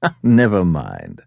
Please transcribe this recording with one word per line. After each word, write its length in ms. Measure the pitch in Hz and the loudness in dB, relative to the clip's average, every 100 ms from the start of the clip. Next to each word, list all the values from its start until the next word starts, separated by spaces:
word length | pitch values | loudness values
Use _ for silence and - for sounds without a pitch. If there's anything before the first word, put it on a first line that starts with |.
<laughs> 200 | 175 - | -6 -4
Never 420 | 117 117 120 104 | 2 4 4 2
mind 580 | 90 80 60 50 50 50 | 0 -2 -6 -14 -16 -20